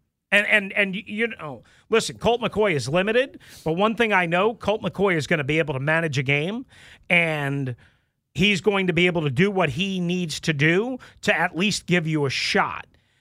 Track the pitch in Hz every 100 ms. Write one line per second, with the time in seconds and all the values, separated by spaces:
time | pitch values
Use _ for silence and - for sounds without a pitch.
0 | _ _ - 202 208 208 196 208 196 190
1 | 202 214 226 - 156 117 - _ - 220
2 | - 110 190 240 214 196 214 147 117 170
3 | 196 226 269 - - - 160 165 208 226
4 | 226 196 175 175 214 226 - 214 185 -
5 | 202 165 139 165 135 156 156 131 143 160
6 | 165 135 135 143 165 226 262 - - -
7 | - 175 165 151 139 143 131 120 _ _
8 | _ _ _ 135 202 190 214 196 185 165
9 | 180 170 147 123 196 190 165 127 196 190
10 | 175 180 175 - - 147 151 180 240 254
11 | - - - 170 175 156 208 - - 175
12 | 160 156 143 - - 202 147 - - _
13 | _ _